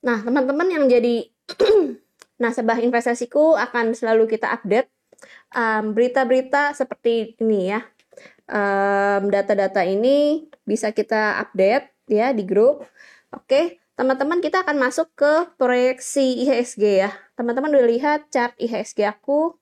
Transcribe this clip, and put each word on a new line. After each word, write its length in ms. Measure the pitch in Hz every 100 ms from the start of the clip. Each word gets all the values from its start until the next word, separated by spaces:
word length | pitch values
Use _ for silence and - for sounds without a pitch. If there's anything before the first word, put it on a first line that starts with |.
| 254
Nah, 160 | 226
teman-teman 480 | 226 277 262 277 370
yang 160 | 330 277
jadi 400 | 247 233 233 - _ -
<clears throat> 480 | - 415 427 302 240 _ _ _ _
nasabah 400 | 233 240 226 233
investasiku 720 | 233 240 240 240 233 - 208 -
akan 400 | 233 240 226 233
selalu 320 | 226 226 220
kita 240 | 220 -
update, 400 | 240 196 208 269 _ _ _ - - _ -
em, 400 | 226 220 214 214
berita-berita 800 | 247 247 254 254 262 285 285 294
seperti 640 | 262 - 233 233 220 -
ini 320 | 220 208 185
ya. 160 | 214 - _ _ - - _ -
Em, 800 | 208 202 196 196 196 202 202 202
data-data 560 | 202 202 202 190 190 180
ini 600 | 196 240 285 294 311 311 _ -
bisa 240 | 214 214
kita 480 | 214 208 220 214 101
update 480 | 208 190 190 254 - _ _
ya 240 | 214 240 240
di 80 |
grup. 400 | 190 202 233 294 - _ - - _
Oke, 480 | - _ 269 339 - _ -
teman-teman 480 | 262 262 277 349
kita 240 | 311 370 370
akan 80 | 294
masuk 320 | 254 - 330 -
ke 320 | 285 311 349 _
proyeksi 880 | 247 247 254 254 - - 262 247
I 80 | 254
H 0 | 240
S 120 | 240 -
G 80 | 208 196 196
ya. 80 | - _ -
Teman-teman 320 | 240 240 302
udah 160 | 285 240
lihat 400 | 233 294 302 294
chart 240 | - 240 -
I 80 | 233
H 80 | 226
S 80 | 214
G 160 | - 202
aku? 480 | 208 - 285 330 330